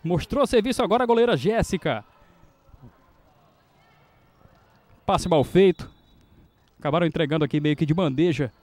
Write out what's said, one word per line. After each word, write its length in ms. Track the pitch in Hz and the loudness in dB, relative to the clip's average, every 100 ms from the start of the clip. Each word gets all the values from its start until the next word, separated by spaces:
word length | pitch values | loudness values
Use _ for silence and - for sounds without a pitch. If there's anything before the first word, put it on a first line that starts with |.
Mostrou 440 | 160 175 - 285 262 | -2 -4 -2 -2 2
serviço 340 | 240 226 247 | 2 0 -2
agora 220 | 202 233 | 0 0
a 40 | 240 | 2
goleira 280 | 233 233 | 2 2
Jéssica. 680 | 143 151 226 - 190 160 110 - _ _ _ - _ _ - 123 _ _ _ _ _ _ _ _ _ _ _ _ _ _ _ - _ _ _ _ _ | 2 0 -2 -2 -4 -4 -6 -10 _ _ _ -20 _ _ -20 -20 _ _ _ _ _ _ _ _ _ _ _ _ _ _ _ -20 _ _ _ _ _
Passe 220 | - 190 175 | -2 -2 2
mal 160 | 160 | 0
feito. 480 | - 175 196 - - - _ _ _ _ _ _ _ _ | 2 4 4 2 -10 -20 _ _ _ _ _ _ _ _
Acabaram 260 | 147 160 | -4 0
entregando 380 | 170 165 151 156 | -2 -2 -4 -2
aqui 160 | 147 151 | -2 -2
meio 160 | 151 | -2
que 100 | 147 | -2
de 80 | 151 | 0
bandeja 580 | 165 165 135 175 135 127 _ | 0 -2 0 -2 -2 -6 _